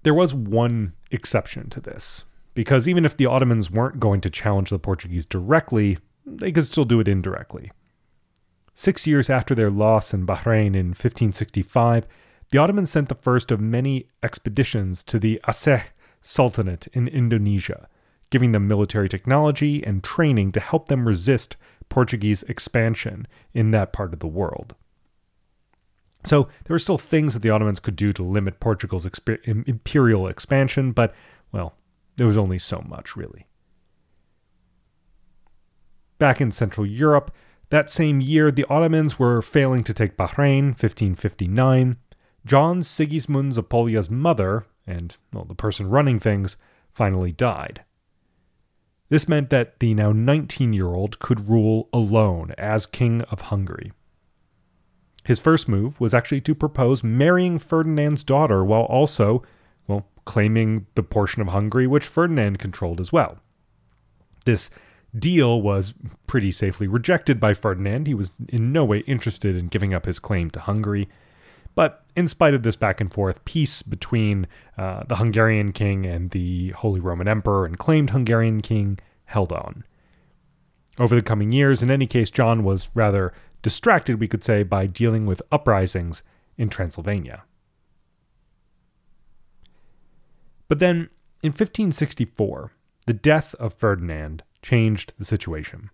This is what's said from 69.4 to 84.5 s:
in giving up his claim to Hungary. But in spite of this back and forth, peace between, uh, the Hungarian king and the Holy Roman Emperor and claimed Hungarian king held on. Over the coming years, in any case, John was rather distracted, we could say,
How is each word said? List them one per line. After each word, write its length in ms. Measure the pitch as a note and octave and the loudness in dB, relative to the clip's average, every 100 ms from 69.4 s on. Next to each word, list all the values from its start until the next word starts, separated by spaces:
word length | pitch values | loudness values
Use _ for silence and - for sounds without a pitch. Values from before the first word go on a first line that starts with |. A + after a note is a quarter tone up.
| G2+ F2+ | -2 -2
in 100 | F2 | -2
giving 260 | G#2 G2 | -2 -2
up 120 | F#2 F#2 | -2 -4
his 120 | E2+ | -8
claim 320 | - G2 E2+ | -4 -2 -2
to 100 | E2 | -6
Hungary. 480 | - G#2 G#2 G2+ G2+ _ _ _ _ _ - - | -4 -4 -2 -2 -4 _ _ _ _ _ -8 0
But 300 | D#3 - _ - | 0 0 _ -2
in 140 | F3 | -2
spite 240 | - D#3+ | 2 4
of 100 | C#3 | 4
this 140 | A2+ - | 0 0
back 240 | G#2+ F#2+ | -2 -2
and 100 | F#2+ | -4
forth, 320 | - F#2+ F2+ | -2 -4 -4
peace 380 | - E3 C#3+ - | -6 -2 -2 -4
between, 640 | - - - A#2 G#2+ G2+ F2+ - _ - | -10 -10 -4 0 0 -2 -4 -10 _ -8
uh, 260 | F#2+ F#2+ A2+ | -8 -8 -6
the 80 | G#2+ | -2
Hungarian 560 | A2+ A2 A2 A2 G2+ | 0 2 2 2 0
king 320 | - G2+ G2 F#2+ | -2 -2 0 -2
and 240 | E2+ F2 | -4 -4
the 380 | F#2 F2+ F2+ F#2 | -4 -4 -4 -6
Holy 320 | F2+ A2 F#2 | -4 -2 -2
Roman 260 | F2+ F2 F#2+ | -2 -2 -2
Emperor 380 | G#2+ G2+ G2 F2 | 0 0 0 0
and 120 | F2 | -2
claimed 340 | - D#3 C#3+ | 2 2 2
Hungarian 500 | A#2+ A#2 A2+ A2+ G#2+ | 0 2 2 2 0
king 360 | - A2 G2 G2 _ _ - | 0 -2 0 -4 _ _ -6
held 260 | A2 F2 | -2 -2
on. 320 | E2+ - - - _ _ _ _ _ _ _ _ _ _ - | -4 -8 -14 -20 _ _ _ _ _ _ _ _ _ _ 0
Over 180 | A#2+ A#2+ | 2 4
the 60 | |
coming 300 | G#2 G#2+ G#2 | 2 -2 2
years, 320 | B2+ C#3 C3 | 2 4 4
in 80 | A#2+ | 2
any 160 | C#3 C3 | 2 2
case, 240 | B2 A2 | 0 0
John 320 | - A2+ A2+ | 2 2 4
was 260 | G2 F#2+ - | 2 0 -2
rather 400 | A#2 G#2+ G2 F2+ - - - | 0 2 2 -2 -6 -20 -6
distracted, 560 | A2 - A#3 F#3 - A2+ | -6 0 2 2 2 -2
we 80 | A2+ | -2
could 160 | A2 | -4
say, 200 | - | 0